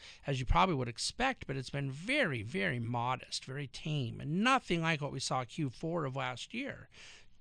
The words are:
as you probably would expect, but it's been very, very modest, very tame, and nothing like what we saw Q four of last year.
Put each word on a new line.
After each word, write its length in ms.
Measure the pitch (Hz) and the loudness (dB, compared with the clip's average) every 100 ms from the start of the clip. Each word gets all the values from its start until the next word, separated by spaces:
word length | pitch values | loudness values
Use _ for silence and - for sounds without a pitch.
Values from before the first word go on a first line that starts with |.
| - - - | -12 -10 -2
as 140 | 131 | -2
you 60 | 127 | 4
probably 300 | 165 190 147 | 6 6 4
would 120 | 120 | 0
expect, 600 | 117 - - 262 254 - | -2 -6 0 0 0 -4
but 100 | 135 | -4
it's 120 | 127 | -2
been 220 | 143 139 | -2 -2
very, 520 | 135 190 294 220 123 | -4 0 2 2 0
very 360 | 104 175 190 123 | -2 0 0 0
modest, 640 | 117 120 120 127 - - | 0 0 2 0 -2 -8
very 240 | - 135 139 | -6 -6 -6
tame, 540 | - 160 151 120 107 | -6 -2 0 -2 -4
and 200 | 131 170 | -2 2
nothing 400 | 233 262 - 170 | 6 4 4 2
like 200 | 165 160 | 4 2
what 100 | 143 | 0
we 80 | 135 | -2
saw 240 | - 131 | 0 0
Q 260 | 123 - 143 | 0 -2 -2
four 360 | - 165 170 139 | -2 -2 0 -2
of 100 | 135 | -2
last 380 | 127 127 - | -2 -4 -6
year. 340 | 226 277 - - - - - - - | -6 -6 -8 -14 -18 -18 -18 -20 -12